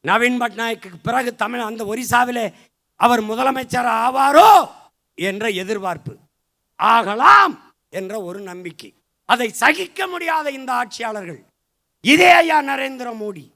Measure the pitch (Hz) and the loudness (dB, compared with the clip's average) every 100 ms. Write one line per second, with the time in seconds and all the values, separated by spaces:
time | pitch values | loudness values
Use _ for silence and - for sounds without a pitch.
0 | 160 214 240 247 240 202 226 226 190 170 | 2 2 2 -2 -6 -6 -8 -8 -14 -12
1 | 220 247 240 240 214 247 220 226 208 220 | -4 -4 -4 -6 -8 -6 -10 -10 -8 -8
2 | 233 240 247 240 208 _ _ _ _ _ | -2 0 0 -4 -6 _ _ _ _ _
3 | 240 240 214 220 262 262 254 247 240 220 | 2 2 0 -2 -2 -2 -4 -4 -2 0
4 | 240 262 269 294 427 392 - - _ _ | 0 2 4 8 10 8 4 -10 _ _
5 | _ - 190 196 226 185 190 208 190 156 | _ -6 -6 -4 -4 -4 -6 -6 -6 -8
6 | - - _ _ _ _ _ - 214 - | -12 -16 _ _ _ _ _ -2 2 2
7 | 190 214 262 269 381 - _ _ _ 180 | 0 2 6 6 4 -2 _ _ _ -12
8 | 190 214 180 196 196 180 175 147 104 _ | -10 -10 -10 -12 -14 -14 -16 -18 -20 _
9 | _ _ - 233 240 - 240 320 349 - | _ _ -4 -2 -2 0 0 0 -6 -8
10 | 381 349 339 320 294 269 262 247 233 - | -8 -6 -4 -4 -4 -8 -6 -6 -6 -8
11 | 233 214 175 139 _ _ _ _ _ _ | -10 -10 -12 -16 _ _ _ _ _ _
12 | 220 311 359 339 339 311 277 269 269 262 | 2 4 6 6 4 0 -2 -6 -8 -10
13 | 247 220 208 180 123 | -12 -10 -12 -12 -20